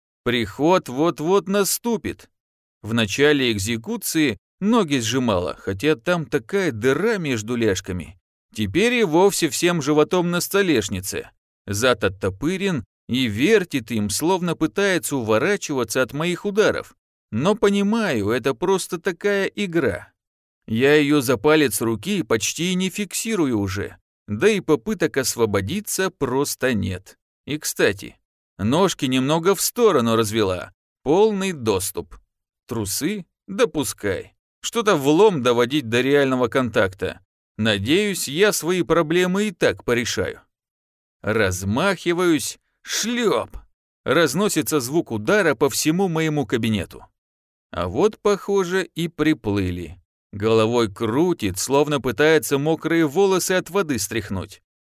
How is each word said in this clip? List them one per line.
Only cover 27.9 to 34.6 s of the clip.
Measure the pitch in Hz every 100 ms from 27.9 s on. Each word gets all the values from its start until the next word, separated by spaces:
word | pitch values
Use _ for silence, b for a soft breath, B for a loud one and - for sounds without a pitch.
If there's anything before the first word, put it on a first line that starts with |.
| 98 58 - _ _ _ -
ножки | 104 151 190 - 131
немного | 131 131 165 170 196
в |
сторону | - - 226 147 117
развела. | 113 110 110 98 90 65 _ _ _
Полный | 123 175 220 202 190
доступ. | 156 113 107 - - 80 - _ _ _ _ -
Трусы? | 117 101 - 151 208 - _ -
Да | 98 -
пускай. | 156 139 - 101 85 - _ _ _